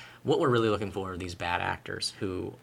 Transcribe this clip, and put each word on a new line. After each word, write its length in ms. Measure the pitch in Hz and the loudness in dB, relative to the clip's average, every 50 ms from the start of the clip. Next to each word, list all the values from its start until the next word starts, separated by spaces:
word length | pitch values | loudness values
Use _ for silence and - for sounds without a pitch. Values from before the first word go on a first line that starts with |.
| - - - - - | -16 -18 -16 -4 2
What 160 | 131 156 - | 2 4 4
we're 100 | 165 135 | 6 6
really 200 | 120 117 113 110 | 6 6 6 4
looking 200 | 104 101 107 95 | 2 2 0 -4
for 200 | 92 101 95 92 | -4 -4 -6 -6
are 60 | 92 | -6
these 180 | 87 92 90 90 | -6 -6 -8 -6
bad 260 | - 87 87 87 90 | -4 -2 0 0 0
actors 520 | 92 92 90 - - 98 98 - - - - - | 0 -2 -4 -4 -6 -8 -6 -4 -6 -6 -6 -4
who, 360 | 107 95 92 92 95 95 - - | -4 -4 -4 -4 -6 -8 -8 -10